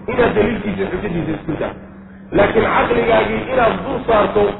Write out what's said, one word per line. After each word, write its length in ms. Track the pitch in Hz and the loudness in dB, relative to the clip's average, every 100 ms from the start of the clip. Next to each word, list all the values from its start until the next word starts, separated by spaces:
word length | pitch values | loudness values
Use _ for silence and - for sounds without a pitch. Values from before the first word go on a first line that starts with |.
inaad 280 | - 247 233 | -4 0 2
daliilkiisa 460 | 208 233 214 214 190 | 2 0 0 -4 -4
iyo 100 | 190 | -4
xujadiisa 440 | 185 208 170 151 | -4 -4 -4 -4
isku 200 | 151 - | -6 -6
daa. 180 | 151 120 - - - - - - | -6 -6 -8 -18 -20 -20 -20 -2
Laakiin 380 | 170 202 113 - | 2 4 2 2
caqligaagii 720 | - - 120 233 220 107 - - | 0 2 0 2 2 2 -2 -2
inaad 280 | 254 226 - | 2 2 0
dul 220 | - - | -4 -6
saarto 400 | - 214 196 202 143 | 0 2 2 2 0